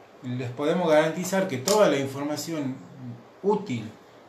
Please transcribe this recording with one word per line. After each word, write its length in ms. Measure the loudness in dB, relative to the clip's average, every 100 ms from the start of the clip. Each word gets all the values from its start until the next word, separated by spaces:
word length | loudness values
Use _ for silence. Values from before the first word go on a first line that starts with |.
| -20 -14
les 260 | -8 -6 -6
podemos 400 | -4 0 0 4
garantizar 580 | 4 4 0 -2 -2 -2
que 100 | -2
toda 300 | 4 6 6
la 80 | 4
información 760 | -2 -4 -6 -6 -6 -4 -6 -8 -14 -16 -14 -14 -18 -4
útil 440 | 0 0 -2 -6 -8 -16 -20 -20